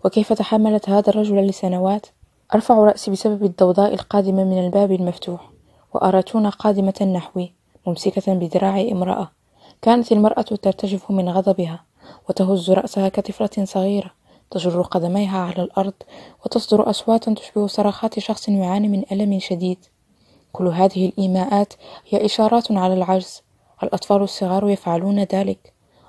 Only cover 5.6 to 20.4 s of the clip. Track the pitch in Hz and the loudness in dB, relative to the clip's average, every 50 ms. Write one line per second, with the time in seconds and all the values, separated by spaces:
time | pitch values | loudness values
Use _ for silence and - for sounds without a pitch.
5.6 | _ _ _ _ _ _ - - - 190 185 190 185 - - 220 214 208 196 - | _ _ _ _ _ _ -4 0 2 2 4 2 2 2 0 0 0 -2 -2 -2
6.6 | - 214 202 196 190 190 190 - 202 190 185 180 170 - - 185 180 175 _ _ | 0 0 0 2 0 -2 -2 -2 -2 -2 -2 -2 -4 -6 -8 -8 -8 -8 _ _
7.6 | _ _ _ _ - 185 170 - - 196 - 202 190 202 190 180 175 165 - 180 | _ _ _ _ -8 -6 -6 -4 -2 -2 -2 -2 -2 0 0 0 -2 -2 -2 0
8.6 | 190 190 190 196 190 233 214 180 180 185 - - 190 - _ _ _ _ _ _ | 0 0 0 0 -2 -2 -2 -2 -2 -2 -2 -4 -6 -8 _ _ _ _ _ _
9.6 | _ - _ _ - 226 233 240 233 - 233 208 208 214 - - 214 - 214 202 | _ -20 _ _ 2 2 4 4 4 2 4 4 4 4 2 0 -4 -4 -4 -2
10.6 | - 196 190 - - 196 196 185 - - 202 190 180 175 175 190 180 202 190 190 | -2 -2 -2 -2 -4 -4 -4 -4 -4 -2 -2 -2 0 0 0 0 2 0 0 0
11.6 | 180 165 160 170 _ _ _ _ - - - - _ - 185 - 190 185 196 185 | -2 -6 -6 -10 _ _ _ _ -20 -20 -20 -14 _ -6 -2 0 0 0 0 0
12.6 | 170 185 185 196 - 220 - 208 196 190 - - 196 - 202 - 220 202 - - | 2 2 2 2 0 -2 -4 -2 -2 -2 -2 -4 -6 -6 -4 -4 -4 -4 -4 -4
13.6 | 196 190 - 196 185 196 202 202 196 190 - _ _ _ _ _ _ - - 185 | -6 -4 -2 -2 -2 0 -2 -2 -4 -6 -12 _ _ _ _ _ _ -10 -8 -4
14.6 | 165 180 170 175 180 - - 165 165 175 180 202 208 190 196 190 180 175 180 180 | -2 -2 0 0 -2 -2 -2 -2 -2 0 0 0 0 -2 -2 -4 -4 -4 -4 -4
15.6 | 175 - - - 190 196 - - - _ - - - - - _ - - - 233 | -6 -4 -2 -2 -2 -2 -4 -10 -14 _ -20 -20 -20 -20 -16 _ -8 -4 -4 -4
16.6 | - - 214 208 214 - 202 - - - 226 226 - 226 220 - - - - 208 | -2 2 2 2 2 2 -2 -2 0 0 0 2 2 0 -4 -4 -4 -6 -4 -2
17.6 | 208 196 - - 202 202 196 - - 220 - 214 196 - 214 - - - 202 196 | -2 -2 0 0 0 0 0 -2 -6 -6 -6 -6 -6 -6 -6 -6 -2 -2 0 0
18.6 | 185 180 185 208 208 208 202 190 196 - 202 196 208 202 196 190 - - 185 170 | 0 0 0 0 0 0 0 -2 -2 -2 -2 -2 0 0 0 -2 -2 -4 -4 -2
19.6 | 180 185 180 - _ _ _ _ _ _ _ _ _ _ _ _ | -2 -2 -4 -4 _ _ _ _ _ _ _ _ _ _ _ _